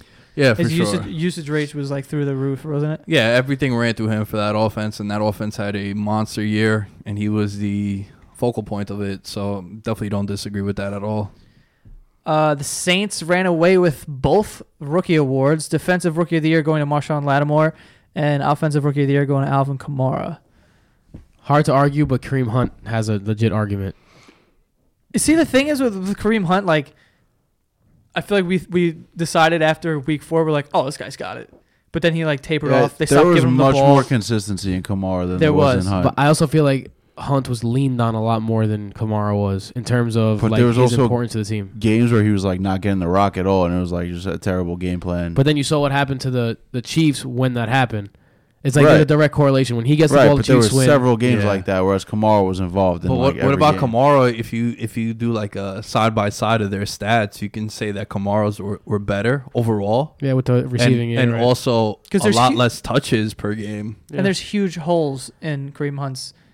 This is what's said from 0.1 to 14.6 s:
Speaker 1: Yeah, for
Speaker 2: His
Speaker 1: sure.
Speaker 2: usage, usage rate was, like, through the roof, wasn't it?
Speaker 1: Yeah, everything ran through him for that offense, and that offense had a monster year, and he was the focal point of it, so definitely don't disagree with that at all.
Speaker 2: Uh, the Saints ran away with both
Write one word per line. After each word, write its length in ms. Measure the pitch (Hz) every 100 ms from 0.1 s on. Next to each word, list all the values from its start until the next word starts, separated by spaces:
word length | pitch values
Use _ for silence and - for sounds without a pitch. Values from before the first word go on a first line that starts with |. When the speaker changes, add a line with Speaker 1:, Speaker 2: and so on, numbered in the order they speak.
| _ _ -
Speaker 1:
Yeah, 180 | 135
for 80 | 107
Speaker 2:
His 80 | -
Speaker 1:
sure. 140 | 165 180
Speaker 2:
usage, 200 | - -
usage 420 | 160 175 170 143
rate 260 | 151 147 147
was, 160 | 139
like, 140 | 139 135
through 180 | 151
the 120 | 139 131
roof, 280 | 135 135
wasn't 300 | 156 147 151
it? 80 | 156 -
Speaker 1:
Yeah, 180 | 156
everything 520 | 113 123 131 135 139 117
ran 180 | 117 113
through 120 | 107
him 160 | 107
for 140 | 107 107
that 180 | 104 107
offense, 440 | 107 110 107 104
and 100 | 104
that 100 | 104
offense 360 | 107 104 107 -
had 180 | 101 101
a 180 | 101
monster 480 | 104 104 110 107 -
year, 440 | 107 107 110 110 101 - -
and 120 | 104
he 100 | 104
was 300 | 107 104 101
the 480 | 104 101 101 98 98 - - -
focal 280 | 123 117
point 260 | 104 101 101
of 120 | 101
it, 260 | 101 98 -
so 340 | 107 101 98 87 110
definitely 280 | 113 110 104
don't 180 | 101 101
disagree 340 | 101 104 101
with 160 | 98 98
that 160 | 98
at 100 | 101
all. 280 | 107 107 104 - _ _ _ _ - - _ _ -
Speaker 2:
Uh, 300 | 156 156 143
the 80 |
Saints 580 | 139 - 180 185 208 -
ran 260 | 165 180 185
away 300 | 165 175 185
with 280 | 175 - -
both 540 | 135 139 185 214 -